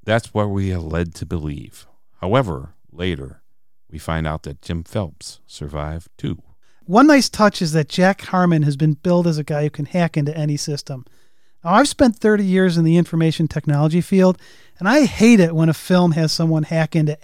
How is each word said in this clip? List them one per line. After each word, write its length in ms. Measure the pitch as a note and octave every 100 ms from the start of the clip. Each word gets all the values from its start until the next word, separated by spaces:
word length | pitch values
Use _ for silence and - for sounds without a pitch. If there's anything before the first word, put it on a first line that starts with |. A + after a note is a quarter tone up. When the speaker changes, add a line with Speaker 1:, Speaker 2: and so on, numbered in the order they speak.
Speaker 1:
that's 320 | - A2+ -
what 160 | G#2+ G#2
we 220 | G2 G2
are 80 | F2+
led 340 | D#2+ E2 F2
to 120 | - D2
believe. 600 | E2+ D2+ D2 - - - - - -
However, 540 | F2+ B2 A2 C2+ D2 - -
later, 520 | D2 F#2 D#2+ C2+ - - - - - -
we 100 | D2
find 280 | - D#2+ D#2+
out 160 | D#2
that 200 | - -
Jim 200 | - E2+
Phelps 560 | E2 - F2 - - - -
survived, 640 | - D2 D2+ D2+ D#2+ - -
too. 240 | - - - - - -
Speaker 2:
One 220 | - G3+ D4
nice 220 | C#4+ -
touch 340 | - G#3 -
is 100 | E3
that 160 | D#3 D3
Jack 340 | - F#3 G3
Harmon 400 | - F#3 F3+ D#3+
has 140 | D3 C#3
been 180 | D#3
billed 340 | D3 F#3 F3 E3+
as 100 | D3+
a 60 |
guy 180 | C#3+ D3
who 80 | D3+
can 160 | - C#3
hack 300 | F3+ E3 D#3
into 200 | C#3+ D#3+
any 200 | D3+ D3
system. 480 | - C#3+ - C3 A#2+ - - - - - E3+
Now, 60 |
I've 160 | G3+ C#4+
spent 280 | - C4 G#3
thirty 280 | G#3+ G#3
years 340 | G3 F#3 F#3 E3+
in 60 |
the 120 | D#3+ E3+
information 520 | E3 E3 D#3+ D#3 D#3+
technology 520 | D#3 D#3 D3 D#3 F3
field, 380 | - F#3+ F#3 F3+ - - - -
and 100 | F#3
I 160 | C#4+
hate 360 | B3 - A3+ A3+
it 120 | E3
when 160 | D#3+ D#3+
a 60 |
film 380 | D3+ - F3+ F3
has 180 | D#3 D#3
someone 320 | - E3 D#3+
hack 320 | D#3 D#3+ D#3
into 240 | E3 D3+ D3+